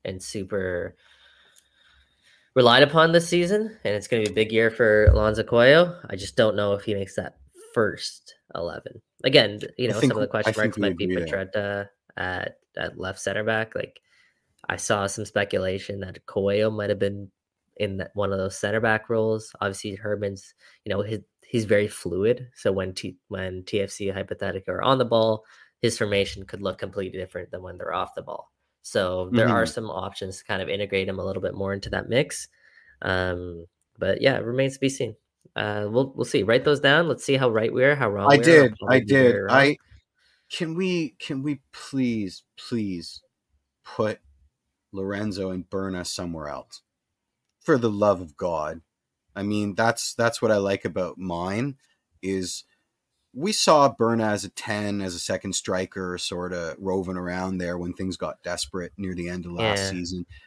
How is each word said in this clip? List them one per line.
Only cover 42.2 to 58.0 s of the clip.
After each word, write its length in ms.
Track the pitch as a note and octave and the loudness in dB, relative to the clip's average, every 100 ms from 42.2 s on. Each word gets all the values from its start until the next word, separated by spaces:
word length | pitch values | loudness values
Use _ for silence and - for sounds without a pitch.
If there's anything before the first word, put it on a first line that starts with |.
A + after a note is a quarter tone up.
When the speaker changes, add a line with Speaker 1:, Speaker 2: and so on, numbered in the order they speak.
| G2 - _ - | -4 -10 _ -20
Speaker 2:
please 640 | - A#2+ G#2 F2+ E2 - - _ _ _ _ _ | -8 -4 -4 -6 -10 -16 -20 _ _ _ _ _
put 340 | - - A2 G#2+ _ _ _ _ _ _ _ | -10 -4 -4 -4 _ _ _ _ _ _ _
Lorenzo 580 | G2 F#2+ G2+ G#2+ F#2+ F#2+ | -10 -6 -4 -4 -4 -6
and 180 | F#2 F2+ | -6 -8
Berna 360 | G2 F#2+ F#2 | -8 -6 -6
somewhere 440 | F2 - F2+ E2 D2 | -8 -8 -8 -10 -10
else? 340 | C#2 B1 - _ _ _ _ _ _ _ _ | -12 -14 -20 _ _ _ _ _ _ _ _
For 180 | - D3 | 0 2
the 120 | A#2 | 2
love 300 | G2+ G#2 F#2 | 4 4 4
of 160 | F2 - | -2 -6
God. 460 | F2+ E2 D2+ D#2+ - _ _ _ _ | -4 -2 -4 -8 -16 _ _ _ _
I 80 | - | -8
mean, 320 | G2+ G#2 G#2 | -4 -2 -2
that's, 400 | F#2+ A2+ A2+ - | 0 2 0 -4
that's 260 | - A#2 - | 0 0 0
what 120 | A2+ | 2
I 40 | G#2+ | 2
like 260 | G2 G2 | 2 0
about 340 | G#2+ F2+ F2+ - | -2 -4 -6 -6
mine 580 | F#2 E2+ F2+ G2+ C#3 C3+ _ _ _ _ | -6 -4 -4 -4 -6 -8 _ _ _ _
is 420 | F#2+ F#2+ F2+ - - _ _ _ _ _ _ | -4 -4 -4 -10 -14 _ _ _ _ _ _
we 180 | A#2+ F3 | -6 -4
saw 360 | G#3+ - D#3 C#3 | 0 4 6 6
Berna 400 | - A2+ A#2 A2 | 4 0 2 0
as 160 | G#2 | -2
a 40 | G2 | -6
ten, 540 | - - G#2 G#2 G2+ | -10 -6 -4 -4 -4
as 120 | F#2 | -6
a 40 | F2 | -6
second 340 | - F#2+ G2+ | -4 -4 -4
striker, 600 | F#2 - F#2 F#2+ - F#2 F2+ | -6 -4 -4 -4 -6 -6 -6
sorta 580 | - F2+ F2+ F2+ E2 D2 | -6 -6 -6 -6 -8 -6
roving 380 | F#2+ F#2+ F2+ F#2 | -2 -2 -2 -4
around 420 | F2+ F2+ F#2 F#2 | -6 -4 -4 -4
there 180 | F2 F2 | -4 -4
when 160 | F2+ | -6
things 240 | - | -6